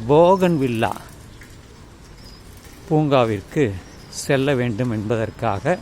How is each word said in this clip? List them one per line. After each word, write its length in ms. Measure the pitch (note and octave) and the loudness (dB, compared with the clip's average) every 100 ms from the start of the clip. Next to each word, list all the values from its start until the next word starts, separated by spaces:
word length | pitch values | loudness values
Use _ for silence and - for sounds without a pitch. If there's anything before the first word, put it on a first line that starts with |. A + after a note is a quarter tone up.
| A2+ | 2
போகன்வில்லா 840 | D3 E3+ F#3+ F3+ D#3+ C3 A2+ A2 F#2 - - - - - - - - - - - - - - - - - - - | 4 6 4 2 0 -2 -2 -2 -4 -14 -20 -20 -20 -20 -20 -20 -20 -20 -20 -20 -20 -20 -20 -20 -20 -20 -20 -2
பூங்காவிற்கு 760 | D#3 D3+ C3+ A#2 G#2 - D#3+ B2 F#2+ - - - - | 0 2 4 2 0 -4 -2 -2 -2 -12 -20 -18 -10
செல்ல 320 | - C#3 C3+ C3 | -2 0 0 0
வேண்டும் 320 | A#2+ G#2+ B2 A2 | -2 -2 -2 -4
என்பதற்காக 800 | G#2+ A2+ G#2+ - A2+ G2 C3 F3+ | -2 -2 -4 -4 -4 -2 -2 -4